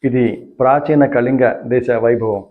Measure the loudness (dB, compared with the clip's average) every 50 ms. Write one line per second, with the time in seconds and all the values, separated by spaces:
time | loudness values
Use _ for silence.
0 | -2 0 0 2 0 0 -2 -6 -14 -20 -4 0 2 2 2 2 0 0 2 2
1 | 2 2 2 0 0 0 0 2 2 0 0 -2 -6 -2 -2 -2 0 0 -2 0
2 | 2 0 0 0 -2 -4 -4 -6 -8 -14